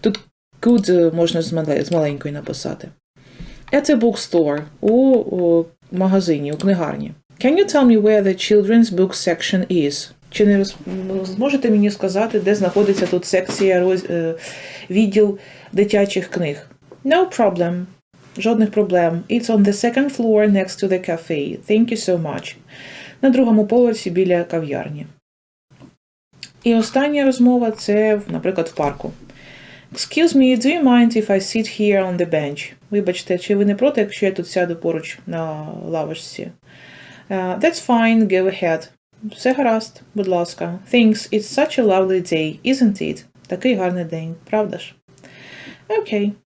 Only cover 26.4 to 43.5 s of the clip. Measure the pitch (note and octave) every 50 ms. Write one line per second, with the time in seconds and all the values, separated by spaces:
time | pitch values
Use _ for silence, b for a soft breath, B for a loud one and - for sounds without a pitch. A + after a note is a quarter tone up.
26.4 | - - _ _ _ A#3 A#3 A3+ A3 - - C4 C#4 D4 D4 D4 C#4 C4+ B3+ B3
27.4 | A#3+ B3 B3 B3 A#3+ A3 G#3+ - - - G#3 G#3 G#3+ A3 G#3+ G#3 G#3 - E3+ E3
28.4 | D#3 F3+ F#3+ F#3 E3 E3 - - D3+ C#3+ C#3 - - D#3 D3+ - - B B B
29.4 | B B B B B B B B B B B - - - - D4+ D#4+ E4+ - C#4
30.4 | C4 B3+ B3+ A#3 A#3 C4+ D#4+ F4 D4+ C4 B3 A#3+ A#3+ A3+ A3+ A3 G#3+ - G3+ F#3+
31.4 | F#3+ - - A3+ A3 - - - G#3 G#3 G3+ G3 F#3+ F#3 F3+ F3 F3 E3 E3 D#3
32.4 | D3 C#3+ C#3+ C#3+ - - - _ _ _ G#3 G3+ G3 F3+ F#3 F#3 - - F#3 F3
33.4 | - - G#3 G3+ G3+ G3+ G3+ G3+ B3 C4+ B3 - G#3 G3+ - - - G3 F#3+ -
34.4 | F3 - - F#3 F3+ E3+ E3+ E3 - E3+ E3 D#3+ D#3+ - - - - - E3 E3
35.4 | D#3+ D#3+ D#3 D3+ D3+ D#3 - - - - E3 D#3+ D3+ D#3 D#3 D#3+ - - - -
36.4 | - - - _ _ B B B B B B B B B B B B B G3 F#3+
37.4 | F#3 F#3 F3+ F#3 A#3+ E4 E4+ - - - B3 A#3 A3+ A3+ A3+ A3+ A3 G3 F#3 F#3
38.4 | F#3 F#3+ F#3+ - - E3+ E3 D#3+ E3 - _ _ _ _ _ _ A3 G#3+ - -
39.4 | - B3+ C4 C4 C#4 A#3+ A3+ A3 A3 - _ - - _ _ G#3+ G3 F#3 F#3 F3
40.4 | E3+ E3+ - - E3+ E3+ F3 F#3 - - - A#3+ A#3 A3 G#3+ G#3+ - - - G#3+
41.4 | G#3 - - - D4 D#4 - - A#3+ G#3+ F#3+ F#3+ F#3+ F#3+ F#3+ F#3 F3 F3+ E3+ D#3+
42.4 | D#3 D#3 D3+ - - A#3+ C4+ C4+ B3+ G#3+ G3 - D#3+ D3+ - - - _ _ _
43.4 | _ _